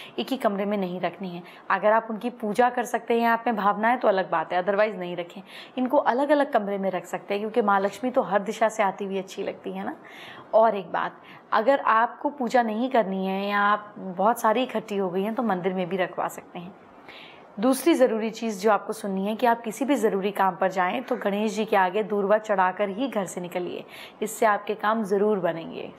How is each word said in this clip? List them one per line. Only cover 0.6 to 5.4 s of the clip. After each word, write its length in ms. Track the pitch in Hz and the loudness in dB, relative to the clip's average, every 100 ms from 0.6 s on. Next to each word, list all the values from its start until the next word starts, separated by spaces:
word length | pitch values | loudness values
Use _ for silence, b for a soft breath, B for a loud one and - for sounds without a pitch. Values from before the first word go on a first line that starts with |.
| 202 | -2
में 120 | 208 | -2
नहीं 220 | 185 180 | -2 -2
रखनी 300 | 175 175 190 | -4 -4 -10
है। 120 | 175 175 B - | -10 -14 B -4
अगर 220 | 190 208 | 0 4
आप 160 | 226 226 | 2 2
उनकी 200 | 214 240 | -6 -6
पूजा 380 | 240 214 208 247 | -6 -6 2 2
कर 160 | 247 220 | 2 -4
सकते 340 | 233 240 233 | -4 0 2
हैं 60 | 233 | 2
आप 160 | 226 240 | 2 0
में 80 | 208 | 0
भावना 320 | 196 196 220 | 0 2 2
है 100 | 247 | 2
तो 100 | 240 | 2
अलग 220 | 190 170 | 2 0
बात 220 | 170 160 | -2 0
है, 100 | 180 | -2
otherwise 320 | 185 196 220 190 | 0 2 2 0
नहीं 200 | 175 175 | -8 -8
रखें। 260 | 175 - | -8 -12